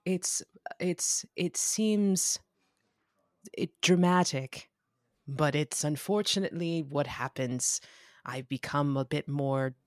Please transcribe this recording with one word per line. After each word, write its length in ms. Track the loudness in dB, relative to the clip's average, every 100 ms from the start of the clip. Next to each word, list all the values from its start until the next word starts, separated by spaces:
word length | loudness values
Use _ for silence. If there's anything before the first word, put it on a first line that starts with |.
| -2
It's, 360 | -2 -2 -4 -8 -14 -12 -4
it's, 460 | -2 0 -2 -2 -4 -4
it 200 | -4 -2
seems, 840 | -2 2 2 4 4 2 0 -2 _ _ _ _ _ _ _ _ _ _ -14
it, 260 | -6 -6 _
dramatic, 880 | 4 6 6 6 4 -2 -6 -12 -18 _ _ _ _ _ -8
but 260 | 0 2
it's 300 | 2 0 -2
unfortunately 960 | -2 -2 -2 -2 0 -2 -2 -4 -2 -2
what 240 | -2 -2 -2
happens. 760 | -4 -6 -4 -4 -2 -2 -2 -6 -20 -20 -16
I 180 | -10 -10
become 540 | -6 -6 -2 0 2 0
a 80 |
bit 240 | 0 -4 -2
more 460 | -2 0 0 -2 -4